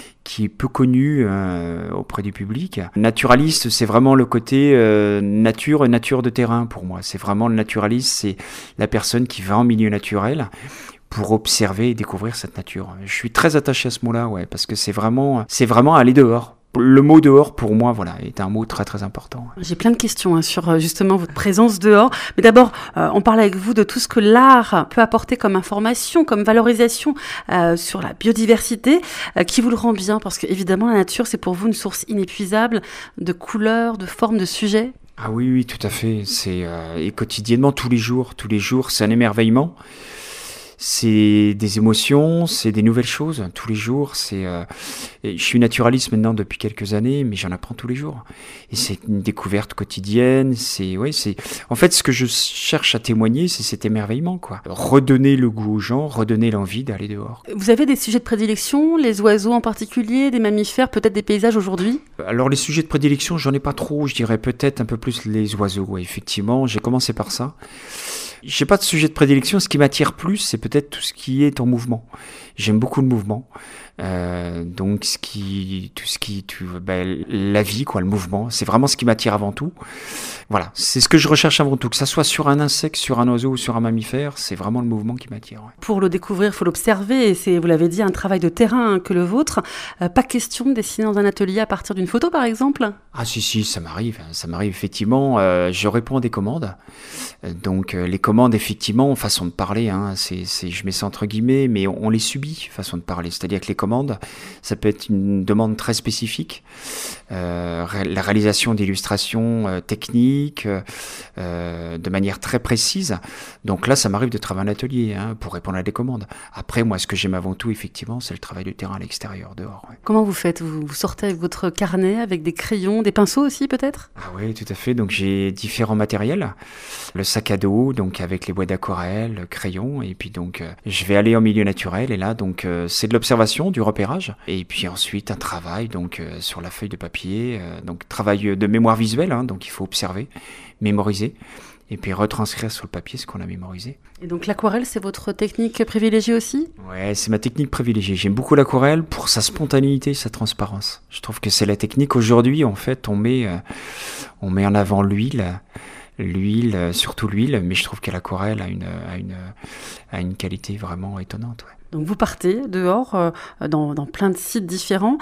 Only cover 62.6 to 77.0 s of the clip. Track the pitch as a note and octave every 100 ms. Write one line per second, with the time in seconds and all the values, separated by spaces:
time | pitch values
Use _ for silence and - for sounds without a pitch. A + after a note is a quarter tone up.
62.6 | - D3+ D#3+ - C#3+ C#3 - E3 C#3 C#3
63.6 | C#3+ - C3 D3 C#3+ - A2+ A2+ B2+ A#2+
64.6 | C#3 C3+ A2+ A2+ B2+ A#2 G#2+ G#2+ G#2 G#2
65.6 | G2+ G2 F#2+ F#2+ F2+ - - - G#2 B2+
66.6 | C3 G#2+ B2 B2+ - A2+ G#2 - C3 -
67.6 | - - - - - - - - C3+ -
68.6 | C#3+ G3 - D#3+ D#3 D#3 C#3 C#3 C3 G3
69.6 | - C#3+ C#3+ - C#3+ - E3 G3+ - D#3
70.6 | - D3 C#3+ - - - - C3+ D3 C3+
71.6 | B2 A#2+ A#2+ A#2 - - - - - -
72.6 | A2 G#2+ B2+ - C3 A#2 G2+ G#2+ - -
73.6 | - - - - F#2+ F2+ F2+ F2+ F2 E2+
74.6 | E2+ F2+ F#2+ G#2 - - - G#2 G2 G2
75.6 | F#2+ F#2+ F#2+ - - - - G2+ - -
76.6 | F#2 F2+ F#2 F#2